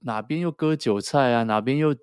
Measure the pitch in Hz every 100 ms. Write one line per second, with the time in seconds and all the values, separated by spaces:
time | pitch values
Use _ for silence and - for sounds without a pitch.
0 | - 110 110 156 175 147 156 151 - 101
1 | - 147 131 120 113 107 107 139 156 139